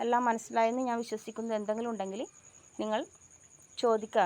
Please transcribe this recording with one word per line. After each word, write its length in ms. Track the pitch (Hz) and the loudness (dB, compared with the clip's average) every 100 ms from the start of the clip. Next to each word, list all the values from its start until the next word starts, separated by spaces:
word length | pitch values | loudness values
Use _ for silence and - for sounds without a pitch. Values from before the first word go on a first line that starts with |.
എല്ലാം 180 | 233 240 247 | 0 2 2
മനസ്സിലായെന്ന് 540 | 226 - 233 226 247 254 | 0 -2 0 2 2 -2
ഞാൻ 80 | 233 | -2
വിശ്വസിക്കുന്നു. 480 | 233 220 - 220 226 214 | -4 -8 -8 -8 -4 -2
എന്തെങ്കിലും 320 | 208 220 240 | -2 -4 -4
ഉണ്ടെങ്കിൽ 280 | 220 190 196 285 - - - - - | -4 -4 -6 -8 -12 -20 -20 -14 -6
നിങ്ങൾ 200 | 214 214 359 - - - - - - - | -2 -2 -2 -12 -20 -20 -20 -20 -18 0
ചോദിക്കുക 420 | 240 220 220 220 | 2 2 2 2